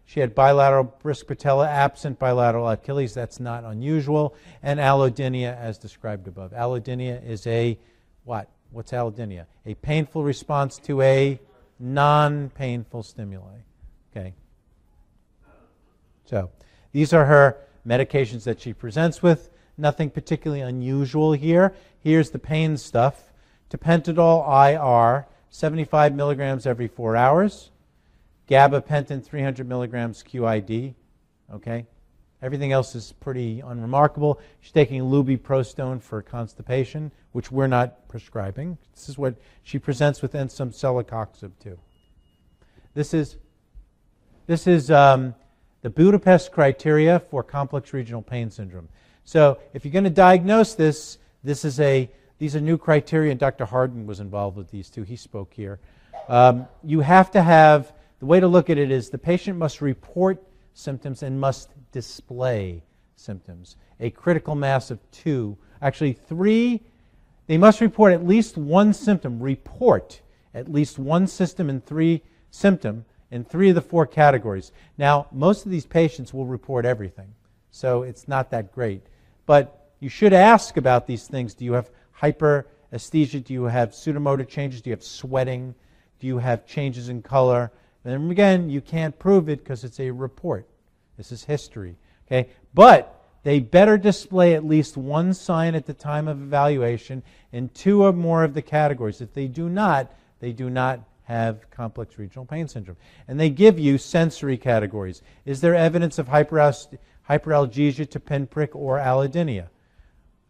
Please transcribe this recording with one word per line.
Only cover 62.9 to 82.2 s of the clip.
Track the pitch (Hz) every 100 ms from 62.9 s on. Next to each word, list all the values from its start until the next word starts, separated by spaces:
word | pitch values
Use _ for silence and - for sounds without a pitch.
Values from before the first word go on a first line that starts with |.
| _ _ _
symptoms. | - 95 - 87 87 _ _ -
A | 117
critical | - 175 160 -
mass | 147 139 135 -
of | 113 _
two, | - 170 135 104 101 _ -
actually | 139 - 147
three, | 120 - 160 202 220 240 226 _ _ _ _ _ _ -
they | 160
must | 214 208
report | 226 - 208
at | 170 175
least | 220 220 160
one | 143 180 208
symptom, | 202 208 190 131 117
report | 131 135 - - 240 110 - - _ _ _
at | 117 139
least | 147 151 -
one | 135 170 190
system | - 180 - 151
in | 131
three, | - 151 165 160 - _ _
symptom | - 202 180 107 113 - _ _
in | 123
three | 120 165 196
of |
the | 170
four | - 170 156
categories. | 160 147 131 110 95 - _ _ -
Now, | 143 143 -
most | 135 165 208 202
of |
these | 175
patients | - 165 160 - 120
will | 135 127
report | 123 - 127 120
everything, | 117 95 - 98 _ _ _ _
so | - 131 123
it's | 127 - -
not | 135 127
that | 117 101
great. | 127 117 95 - _ _ _
But | - 147 - - _ -
you | 135
should | - 208
ask | 185 208 220 - 156
about | 131 123 -
these | 120 -
things. | 135 117
Do | - 123
you |
have | 123 120 _ _
hyperesthesia? | _